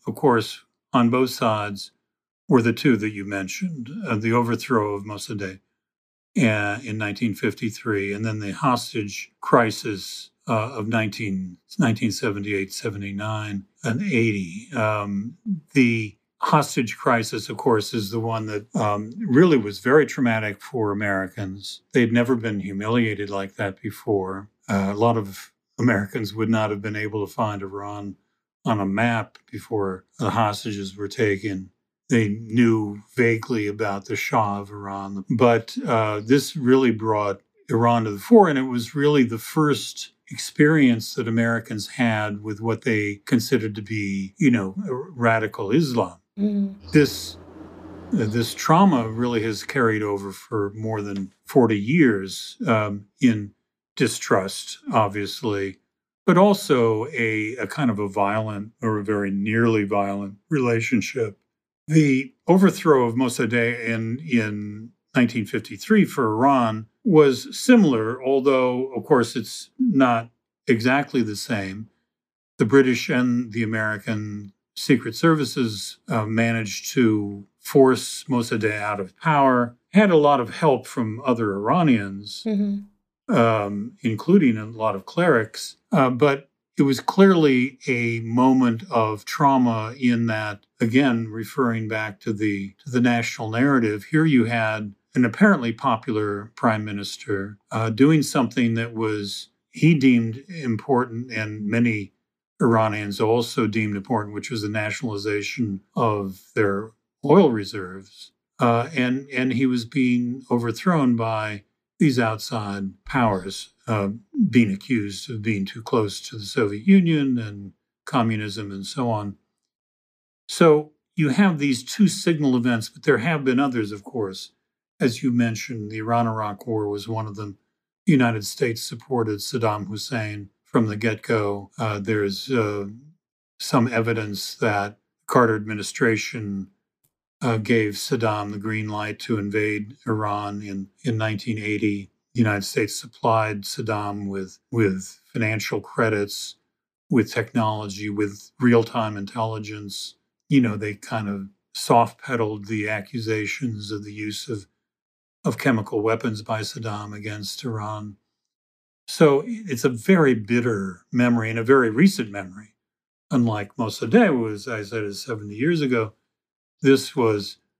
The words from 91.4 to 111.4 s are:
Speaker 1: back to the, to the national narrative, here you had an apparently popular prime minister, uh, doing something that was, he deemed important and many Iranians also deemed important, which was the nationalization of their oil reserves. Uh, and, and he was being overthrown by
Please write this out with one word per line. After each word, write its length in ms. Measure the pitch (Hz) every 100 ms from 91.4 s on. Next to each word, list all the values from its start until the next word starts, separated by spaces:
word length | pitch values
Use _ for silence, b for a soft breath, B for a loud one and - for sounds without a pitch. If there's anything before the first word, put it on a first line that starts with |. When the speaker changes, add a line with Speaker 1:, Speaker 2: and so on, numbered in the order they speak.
| 107 - 123 113 110
Speaker 1:
back 320 | 110 107 98
to 140 | -
the, 420 | 101 107 101 98 -
to 60 | -
the 100 | 123
national 500 | 123 117 113 - 110
narrative, 520 | 117 139 135 110 104 -
here 140 | 156 160
you 180 | 131
had 500 | 113 120 110 110 107 - _ 135
an 80 |
apparently 480 | 120 - 208 170 117
popular 800 | 113 139 113 - 107 104 101 104 -
prime 260 | 123 107
minister, 720 | 107 101 98 - - 98 101 104 -
uh, 180 | 113 113
doing 320 | 110 139 160
something 520 | 131 147 117 135 117
that 200 | 113 117
was, 540 | 113 110 104 101 - - _ _
he 220 | - 156
deemed 500 | 160 135 120 113 107 -
important 800 | 170 131 110 - 123 120 117 127
and 340 | 110 107 107 104
many 460 | 117 120 107 98 _ _ _ _ -
Iranians 580 | 127 113 110 107 101 98
also 480 | 110 120 117 - 107
deemed 300 | 113 107 101
important, 360 | 98 113 104
which 160 | 104 101
was 120 | 117
the 80 | 104
nationalization 1120 | 107 107 - 123 101 104 104 101 - 110 98 _ -
of 440 | 117 104 98 92 _ -
their 360 | 101 98 110 _ _ _ 139
oil 260 | 170 160
reserves. 800 | 110 98 104 90 95 95 - - _ _ -
Uh, 300 | 123 117 120 151
and, 320 | 123 131 139
and 240 | 131 131
he 120 | 120 131
was 180 | 123
being 600 | 113 139 127 123 120 131 -
overthrown 680 | 123 117 113 185 165 127 117
by 460 | 113 110